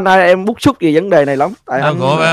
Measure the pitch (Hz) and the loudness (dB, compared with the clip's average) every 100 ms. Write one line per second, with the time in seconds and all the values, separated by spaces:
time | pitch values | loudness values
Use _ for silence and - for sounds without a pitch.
0 | 190 190 180 185 196 233 - - 165 151 | 4 2 4 2 0 -2 -2 0 0 0
1 | 196 170 143 139 156 226 - - 147 143 | 2 0 2 -2 -4 -6 -8 -4 -4 -2
2 | 131 156 160 | -2 -2 -2